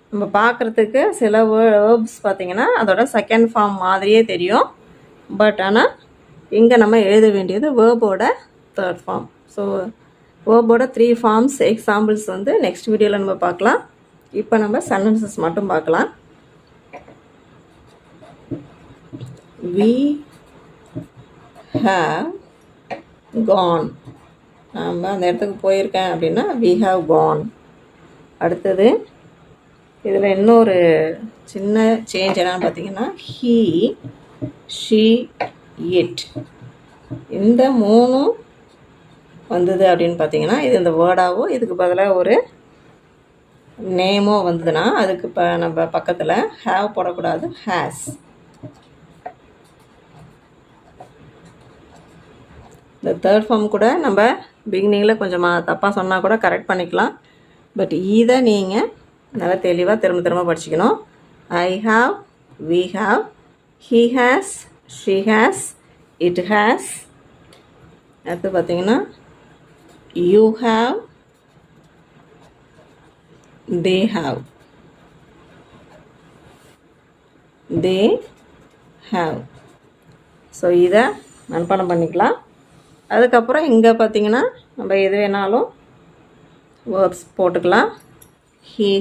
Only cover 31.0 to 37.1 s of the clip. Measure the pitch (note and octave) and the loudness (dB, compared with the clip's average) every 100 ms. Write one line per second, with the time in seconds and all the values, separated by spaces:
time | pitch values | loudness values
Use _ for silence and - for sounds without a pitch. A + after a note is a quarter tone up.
31 | D#3 - A3 - - G3 G3+ A3 A3 A3+ | 0 -6 -14 -18 -16 -8 -2 0 2 0
32 | A3+ F#3 F#3+ F#3+ F3+ F3+ F3 F3 G3 F#3+ | -4 -4 -2 0 -2 -2 -4 -6 -10 -8
33 | F#4+ F4 - - A#3+ A#3 G3+ D#3+ A#3 - | -8 -10 -16 -6 0 2 2 2 0 -2
34 | - - - - - - - - - G#3+ | -16 -20 -20 -14 -14 -14 -16 -14 0 2
35 | A3 A#3 - - - - - - E3+ F3+ | 4 2 0 -10 -10 -12 -20 -12 -2 0
36 | - - - - - - - - - - | 0 -6 -14 -14 -16 -18 -20 -20 -20 -20
37 | - | -16